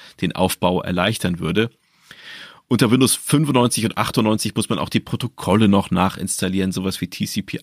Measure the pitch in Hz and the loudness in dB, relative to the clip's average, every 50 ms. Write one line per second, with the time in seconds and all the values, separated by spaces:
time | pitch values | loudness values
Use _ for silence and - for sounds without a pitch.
0 | - - - - 92 85 - - 92 90 - - - 90 92 92 - - 92 90 | -20 -20 -10 -6 -4 -4 0 0 0 0 0 0 0 0 0 0 -2 -2 -2 0
1 | 90 98 - - - 92 90 85 85 80 87 104 113 120 _ _ _ _ _ _ | 0 0 0 -2 -2 -2 -2 -2 -2 -2 0 0 0 0 _ _ _ _ _ _
2 | _ - - - - - - - - - - - _ - 127 113 135 107 117 131 | _ -20 -20 -20 -20 -20 -18 -18 -18 -20 -20 -12 _ 0 2 4 4 4 4 4
3 | 127 113 - - - - - 147 160 143 131 123 120 123 - - 107 - - 101 | 4 4 2 0 -2 0 2 2 2 4 2 2 2 2 2 0 -2 -2 -2 -2
4 | 107 - - 127 110 110 107 107 - 110 - 113 104 - 117 73 - - - 107 | -4 -2 0 0 2 2 2 0 -2 -4 -4 -4 -2 -2 -2 -2 -2 -2 -2 -2
5 | - - - - - - - - - - 95 107 113 101 98 98 - - 90 87 | -2 -2 -6 -6 -6 -6 -8 -6 0 2 4 4 6 6 4 4 2 2 0 0
6 | 90 95 - - - 95 - - 95 92 92 95 92 95 90 92 92 95 - - | 0 0 -2 -4 -6 -6 -4 -4 -2 -2 0 0 0 -2 -2 -4 -4 -4 -4 -4
7 | - 85 - - 107 - - 107 92 - - - | -6 -6 -6 -6 -6 -6 -4 -6 -6 -6 -8 -10